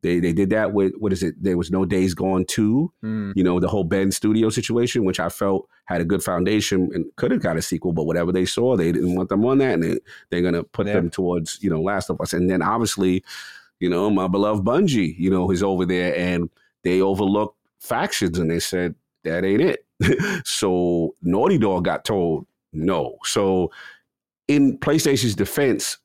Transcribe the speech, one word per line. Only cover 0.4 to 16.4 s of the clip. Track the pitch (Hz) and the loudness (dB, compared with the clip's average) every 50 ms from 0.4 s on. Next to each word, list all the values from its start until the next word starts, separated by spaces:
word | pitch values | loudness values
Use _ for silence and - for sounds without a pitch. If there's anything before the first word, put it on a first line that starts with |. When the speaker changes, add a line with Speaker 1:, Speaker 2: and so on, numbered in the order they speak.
| 101 92 | 4 4
Speaker 1:
that | 107 107 110 98 101 | 4 2 2 2 2
with, | 101 98 95 - - | 4 2 2 2 0
what | 107 104 95 | 0 0 0
is | 90 95 | 0 0
it? | 85 - - 82 | -2 -2 0 0
There | 98 90 | 2 2
was | 87 85 80 | 2 0 0
no | 90 92 95 | 0 0 2
Days | 87 101 92 92 95 87 | 2 2 2 2 2 0
Gone | - 92 95 95 92 90 | 0 0 0 2 0 0
two, | - - - 107 104 113 135 160 175 _ _ - | 0 0 0 2 2 4 2 0 0 _ _ -8
Speaker 2:
Mm. | 110 110 110 104 98 98 | -6 -6 -4 -6 -4 0
Speaker 1:
you | 98 92 | 2 2
know, | 90 90 90 | 4 4 2
the | 90 92 | 0 0
whole | 107 104 92 | 0 0 0
Bend | 82 104 98 98 98 95 | 0 0 2 2 0 0
Studio | - - 107 110 110 113 110 | 0 0 2 2 4 2 2
situation, | 107 - 107 - 117 120 120 123 - 127 107 | 0 -2 -4 -2 0 0 0 0 0 0 0
which | 92 90 - | 0 0 -2
I | 85 87 | -4 -4
felt | - - 107 98 98 92 - _ _ _ _ | -4 -2 0 0 0 0 -2 _ _ _ _
had | - 90 85 | -6 -2 -2
a | 85 | 0
good | 82 98 92 - | 0 0 0 0
foundation | - 92 87 90 95 107 107 104 - 101 92 92 - - | -2 -2 0 0 0 0 0 0 0 0 0 0 0 -2
and | 87 80 - _ | -4 -6 -6 _
could | - - 120 | -4 -2 0
have | 254 208 - | 0 0 0
got | 90 82 82 | 0 -2 -2
a | 82 | -4
sequel, | - - - - 92 85 | -4 -6 -4 -2 -2 -2
but | 82 76 | 0 -2
whatever | 78 80 85 85 87 90 | 0 0 0 0 0 2
they | 92 92 | 0 0
saw, | 90 - - 117 127 131 | 0 0 0 0 2 2
they | 101 82 82 85 | 2 2 2 2
didn't | - 85 90 90 | 0 0 0 0
want | 92 92 92 | -2 -2 -2
them | 98 98 110 | 0 0 2
on | 123 135 139 | 4 4 2
that, | 135 131 104 | 2 2 2
and | 82 82 | 0 0
they, | 82 - - _ - - - - _ | -2 -2 -4 _ -10 -20 -20 -12 _
they're | - 87 87 | -2 0 0
gonna | 90 85 85 - | 0 0 -2 -4
put | _ _ - 101 | _ _ -6 -4
Speaker 2:
Yeah. | 101 104 | 0 0
Speaker 1:
them | 98 82 85 | 0 0 -2
towards, | - - 92 87 87 87 80 - - - - | -4 -2 -2 -2 -2 -2 -4 -6 -10 -6 -4
you | 98 | -2
know, | 82 80 | -2 0
Last | - 95 101 98 92 - | -2 -2 -2 -4 -4 -6
of | 87 76 | -6 -6
Us. | - - - | -6 -6 -2
And | 87 90 90 | -2 0 0
then | 92 90 80 | 0 0 0
obviously, | 92 107 117 117 101 - - 98 92 90 95 - - - - - - - - - _ _ _ | 0 0 0 -2 -2 -2 0 0 0 0 0 -4 -8 -18 -18 -18 -18 -20 -20 -20 _ _ _
you | 90 90 | -4 -2
know, | 90 85 98 107 | 0 0 0 0
my | 104 95 92 92 | 0 0 0 0
beloved | 90 101 101 104 107 104 95 | 0 0 0 0 0 0 0
Bungie, | 110 120 160 208 180 139 110 92 78 80 90 | 0 2 2 2 2 2 0 0 -2 -2 -2
you | 85 95 | 0 0
know, | 95 92 90 92 | 0 2 2 0
is | 95 87 101 | 0 0 0
over | 98 95 90 92 | 0 0 0 0
there, | 87 92 90 90 90 - | 0 0 0 0 -2 -2
and | 85 87 90 90 87 | -2 -2 -2 -2 -2